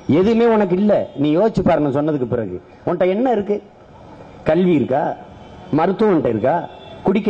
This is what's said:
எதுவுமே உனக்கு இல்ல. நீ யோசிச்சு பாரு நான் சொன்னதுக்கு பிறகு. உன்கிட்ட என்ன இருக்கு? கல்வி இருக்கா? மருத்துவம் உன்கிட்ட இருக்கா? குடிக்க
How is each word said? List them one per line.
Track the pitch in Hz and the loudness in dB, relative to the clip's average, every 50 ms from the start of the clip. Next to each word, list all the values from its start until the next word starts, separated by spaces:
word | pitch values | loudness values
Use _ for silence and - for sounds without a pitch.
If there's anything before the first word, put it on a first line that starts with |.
| - - 131 165 | -2 0 2 2
எதுவுமே | 190 220 233 226 233 233 226 | 2 2 2 4 4 4 4
உனக்கு | 214 208 180 180 185 | 2 2 0 0 0
இல்ல. | 208 208 196 139 98 - - - | 2 2 2 2 0 -4 -4 -2
நீ | 143 151 151 | 0 0 2
யோசிச்சு | 170 208 226 175 - - | 2 2 0 0 0 2
பாரு | 180 170 151 147 | 2 2 2 0
நான் | 143 123 | 0 0
சொன்னதுக்கு | 143 147 156 151 143 127 113 123 | 0 -2 -2 -2 -2 -2 -2 -2
பிறகு. | 117 110 92 90 87 - - - - - | -2 -2 -4 -8 -12 -14 -18 -20 -8 -6
உன்கிட்ட | - 175 165 185 180 185 | -6 -2 0 0 0 0
என்ன | 208 254 269 233 | 0 0 0 0
இருக்கு? | 208 196 185 208 208 - - - - - - - - - - - - - - - - - - | -2 -2 -4 -6 -6 -6 -14 -20 -20 -20 -20 -20 -20 -20 -20 -20 -20 -20 -20 -20 -6 -2 0
கல்வி | 156 170 190 180 170 143 | 0 2 2 2 2 2
இருக்கா? | 117 101 123 147 165 151 131 - - - - - - - - - - - - 147 | 0 0 -2 -2 -2 -4 -6 -8 -14 -20 -20 -20 -20 -20 -20 -20 -10 -4 -2 0
மருத்துவம் | 165 185 190 180 220 214 185 | 0 0 0 0 2 2 2
உன்கிட்ட | 156 127 123 113 | 2 2 0 -2
இருக்கா? | 104 101 131 156 175 147 - - - - - - - - | 0 0 0 0 -2 -4 -8 -14 -20 -20 -20 -20 -4 -2
குடிக்க | - 196 220 - | 0 0 0 0